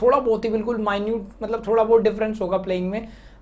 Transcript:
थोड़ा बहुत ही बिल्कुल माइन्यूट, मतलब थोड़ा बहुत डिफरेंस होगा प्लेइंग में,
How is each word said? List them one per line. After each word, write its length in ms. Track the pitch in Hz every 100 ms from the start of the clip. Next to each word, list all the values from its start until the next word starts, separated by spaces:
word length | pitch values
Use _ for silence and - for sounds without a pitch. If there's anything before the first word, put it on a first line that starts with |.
थोड़ा 160 | 247 277
बहुत 260 | 240 214
ही 60 | 226
बिल्कुल 260 | 226 220 226
माइन्यूट, 520 | 208 202 208 226 196 -
मतलब 240 | 214 226 202
थोड़ा 180 | 226
बहुत 180 | 220 226
डिफरेंस 380 | 214 202 220 214
होगा 160 | 180 185
प्लेइंग 340 | 190 185 185
में, 180 | 214 220 - - -